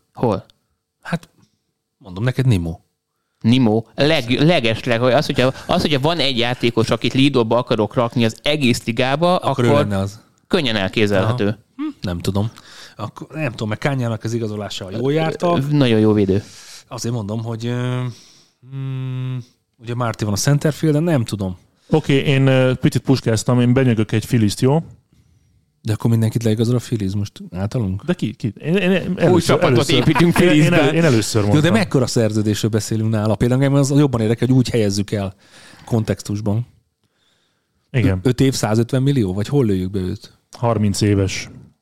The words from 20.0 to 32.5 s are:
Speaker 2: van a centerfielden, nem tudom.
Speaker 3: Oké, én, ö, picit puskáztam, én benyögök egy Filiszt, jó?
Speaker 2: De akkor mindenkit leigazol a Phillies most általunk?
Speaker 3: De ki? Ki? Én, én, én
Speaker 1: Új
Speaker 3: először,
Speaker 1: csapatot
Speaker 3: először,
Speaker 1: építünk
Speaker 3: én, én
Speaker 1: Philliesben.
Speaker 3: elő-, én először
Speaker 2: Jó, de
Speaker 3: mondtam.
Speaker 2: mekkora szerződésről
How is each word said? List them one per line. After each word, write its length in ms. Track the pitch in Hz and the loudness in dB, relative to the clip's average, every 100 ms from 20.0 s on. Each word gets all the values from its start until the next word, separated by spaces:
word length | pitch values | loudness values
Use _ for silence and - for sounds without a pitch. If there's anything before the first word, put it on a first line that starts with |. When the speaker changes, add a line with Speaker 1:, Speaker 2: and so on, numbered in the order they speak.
| 117 - | -4 -2
Speaker 2:
van 80 | 107 | -2
a 40 | 101 | 0
centerfielden, 680 | - 143 156 - 156 147 | 2 2 2 0 0 0
nem 220 | 175 143 | 2 0
tudom. 320 | 113 104 95 92 _ _ - | 0 -4 -6 -8 _ _ -2
Speaker 3:
Oké, 240 | 156 - | 0 2
én, 320 | 139 - 135 135 | 0 2 2 4
ö, 280 | 131 127 | 4 2
picit 280 | 127 151 127 | 2 0 0
puskáztam, 580 | - 127 120 110 - 123 | 0 0 2 -2 0 2
én 120 | 123 | 4
benyögök 400 | 123 127 110 107 | 4 2 2 0
egy 120 | 110 | -2
Filiszt, 360 | - 123 104 - | 0 0 0 0
jó? 220 | 127 156 - - _ _ _ _ _ _ _ _ | 0 0 -2 -12 _ _ _ _ _ _ _ _
Speaker 2:
De 100 | - | -6
akkor 180 | 107 117 | -2 0
mindenkit 320 | 113 110 113 | 2 0 0
leigazol 320 | 113 107 117 123 | 0 0 0 -2
a 20 | |
Phillies 360 | - 113 95 | -2 -4 -4
most 180 | 101 98 - 196 | -4 -6 -10 -12
általunk? 540 | 87 101 131 95 95 | -8 -6 -4 -4 -4
Speaker 3:
De 100 | - | -4
ki? 200 | 180 113 | -4 -6
Ki? 180 | - 110 - | -6 -8 -8
Én, 160 | 139 196 | -4 -2
én, 140 | 180 | 0
én 200 | 190 - | 0 -2
Speaker 1:
Új 40 | 180 | -2
Speaker 3:
először, 200 | 170 180 - 160 | 2 2 2 2
Speaker 1:
csapatot 140 | 165 | 2
Speaker 3:
először, 200 | 120 143 151 | 2 2 2
Speaker 1:
építünk 240 | - 165 | 2 4
Speaker 3:
én, 60 | 170 | 2
én 60 | 180 180 | 4 4
Speaker 1:
Philliesben. 300 | 151 170 170 | 4 4 4
Speaker 3:
elő-, 100 | 151 160 | 2 2
én 80 | |
először 360 | 165 113 - 110 | 2 2 2 0
Speaker 2:
Jó, 40 | 101 | 2
de 40 | |
Speaker 3:
mondtam. 200 | 147 160 | 2 4
Speaker 2:
mekkora 340 | 214 185 139 117 | 2 2 0 2
szerződésről 640 | 123 107 110 107 | 2 0 0 0